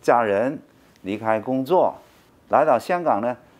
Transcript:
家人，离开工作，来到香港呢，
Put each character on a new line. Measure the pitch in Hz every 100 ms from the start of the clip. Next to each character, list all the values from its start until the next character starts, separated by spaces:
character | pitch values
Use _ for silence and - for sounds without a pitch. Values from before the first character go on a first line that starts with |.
家 | - 120
人， | 113 98 123 156 - _ _ _
离 | 92 101
开 | 110 110
工 | 127 131
作， | 131 180 117 - - _ _ _ _
来 | 113 156
到 | 120
香 | - 180
港 | 156 104
呢， | 120 123 -